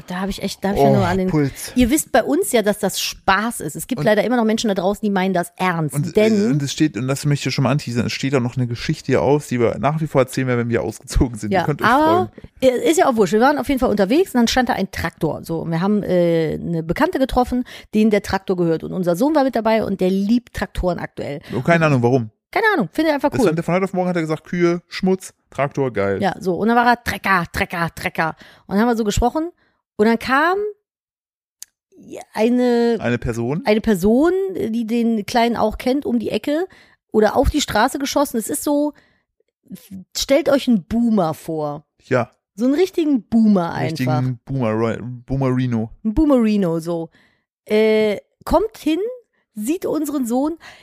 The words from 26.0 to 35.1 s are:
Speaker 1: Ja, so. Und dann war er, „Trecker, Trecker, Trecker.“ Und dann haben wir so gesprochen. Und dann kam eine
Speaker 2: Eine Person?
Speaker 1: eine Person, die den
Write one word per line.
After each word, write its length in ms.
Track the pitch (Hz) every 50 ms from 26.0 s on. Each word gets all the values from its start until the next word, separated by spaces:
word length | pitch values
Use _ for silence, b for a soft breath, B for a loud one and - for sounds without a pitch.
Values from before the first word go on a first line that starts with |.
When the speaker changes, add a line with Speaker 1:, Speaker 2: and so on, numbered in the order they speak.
| 98 98 98 -
Speaker 1:
Ja, 120 | 196 180 - -
so. 160 | 202 185 175
Und 120 | - 196 220
dann 100 | 233 240
war 80 | 233 247
er, 160 | 240 - -
„Trecker, 420 | - 196 190 - 202 196 180 170 -
Trecker, 380 | - - 202 - - 175 170 160 -
Trecker.“ 420 | - - 180 - - 165 160 156 B B B B B B
Und 80 | - 190
dann 40 | 202
haben 60 | 226 247
wir 80 | 233 214
so 60 | 233
gesprochen. 480 | 202 196 - 240 240 254 311 320 349 - _ _ _ _ _ _ _ _ -
Und 80 | 208 226
dann 100 | 233 226
kam 400 | - 240 262 277 311 339 370 403 415 427 415 - _ _ _ _ _ _ _ _ _ _ _ _ _ _ _ _ - - _ _ _ _ _ - - - - - - - -
eine 640 | 208 220 240 247 247 247 247 240 233 233 233 233 196
Speaker 2:
Eine 180 | - 117 123 120
Person? 440 | - 127 113 117 117 120 147 180 277
Speaker 1:
eine 160 | 220 214 220
Person, 500 | - 226 214 170 170 214 226 254 302 349 359 381 392 381 370
die 300 | - - 226 220 233 233 208
den 380 | 233 240 233 233